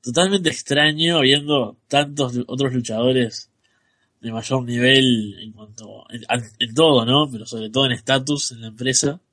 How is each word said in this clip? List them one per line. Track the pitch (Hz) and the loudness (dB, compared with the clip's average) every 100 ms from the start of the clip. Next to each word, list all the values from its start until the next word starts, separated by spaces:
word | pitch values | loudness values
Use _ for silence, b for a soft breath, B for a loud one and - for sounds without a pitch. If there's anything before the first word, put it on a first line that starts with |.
Totalmente | 123 123 185 196 165 | -4 0 2 2 -2
extraño, | 143 - 143 151 151 165 170 | -4 -2 2 2 2 0 2
habiendo | 135 143 147 143 113 - _ | 4 2 2 -2 -2 -8 _
tantos | 143 143 143 131 | 0 0 -2 -2
lu-, | 123 123 | -2 -6
otros | 131 139 | -2 -2
luchadores | 127 117 110 123 127 117 - - _ _ _ _ _ _ _ | -2 -4 -2 0 2 0 -4 -16 _ _ _ _ _ _ _
de | 117 | -10
mayor | 113 110 131 | -8 -4 -4
nivel | 120 120 123 135 131 117 107 95 | -2 0 4 6 4 2 -2 -10
en | 107 | -18
cuanto, | - 107 - 107 - - | -20 -20 -20 -20 -20 -16
en, | 117 - | -18 -4
al-, | 123 120 _ | -4 -4 _
en | 120 | -6
todo, | 117 160 135 | 2 6 6
¿no? | 113 139 147 | 4 2 2
Pero | 117 107 | -4 -10
sobre | 113 110 | -10 -6
todo | 123 135 | -2 0
en | |
estatus | 120 - 135 135 147 - | -2 0 0 0 -4 -4
en | 117 | -10
la | 113 | -16
empresa. | 110 127 127 139 165 _ | -6 -2 0 -2 -4 _